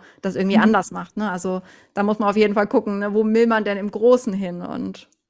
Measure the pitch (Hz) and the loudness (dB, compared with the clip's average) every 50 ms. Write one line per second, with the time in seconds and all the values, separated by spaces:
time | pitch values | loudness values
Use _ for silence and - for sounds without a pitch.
0 | - - _ _ - 190 180 - 190 190 196 214 - 208 220 196 180 - 180 180 | -10 -20 _ _ -8 -6 -4 -2 0 2 4 4 4 6 4 2 0 -2 -8 -12
1 | 180 - _ 208 214 208 180 185 - 190 185 185 185 - - - _ _ _ 196 | -14 -10 _ -6 -6 -4 -4 -4 -4 -4 -6 -6 -8 -12 -20 -20 _ _ _ -2
2 | 202 208 214 214 220 202 202 214 214 202 202 220 208 208 - 240 214 214 202 202 | 0 0 0 0 0 0 2 2 2 2 2 0 0 2 0 0 0 0 -4 -4
3 | 202 208 202 214 220 220 214 226 233 233 226 220 214 202 202 196 196 208 - 208 | -4 -2 0 0 0 2 2 2 2 4 2 0 0 -2 -4 -4 -6 -8 -6 2
4 | 220 240 254 247 247 233 190 196 196 175 175 175 180 - - - 190 190 190 - | 4 4 4 4 2 -2 -6 -4 -6 -6 -8 -8 -10 -10 -8 -8 -8 -8 -10 -12
5 | - _ _ _ _ _ | -18 _ _ _ _ _